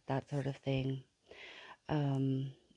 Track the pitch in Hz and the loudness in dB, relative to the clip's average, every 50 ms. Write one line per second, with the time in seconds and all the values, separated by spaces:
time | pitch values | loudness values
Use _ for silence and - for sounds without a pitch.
0 | _ - 135 135 - - 143 143 135 139 139 - - 139 135 131 131 135 135 135 | _ -2 -2 -2 -2 -2 -2 -2 0 -2 -4 -4 -2 0 2 2 2 0 -2 -4
1 | - _ _ _ _ - - - - - - - - - - - _ - 151 151 | -6 _ _ _ _ -20 -20 -18 -16 -16 -16 -16 -16 -18 -18 -12 _ 0 2 2
2 | 143 139 135 135 135 135 135 135 139 135 - - _ _ - | 4 4 4 4 4 2 2 2 0 -2 -6 -12 _ _ -10